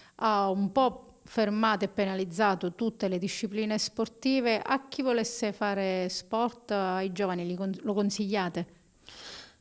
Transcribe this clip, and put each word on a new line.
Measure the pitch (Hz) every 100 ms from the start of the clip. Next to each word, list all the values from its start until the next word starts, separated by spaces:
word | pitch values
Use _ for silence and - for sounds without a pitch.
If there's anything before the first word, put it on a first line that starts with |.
| - -
ha | 226 208 196
un | 190 196
po' | 269 254 254 - -
fermato | - - 208 214 220 202 196
e |
penalizzato | - 196 190 190 165 214 185 175
tutte | - 226 220 196
le | 180
discipline | 190 - 208 202 214 214
sportive. | - - 226 - 262 269 240 220
A | - 262 -
chi | -
volesse | 262 240 220 - 214
fare | 196 208 196 190 185 180
sport, | - - 220 240 - -
ai | 202 190 185 190
giovani | 180 196 180 175
li |
con-, | 180 196 196
lo | 220
consigliate? | 202 202 - 202 208 180 175 170 - - _ - - - - - -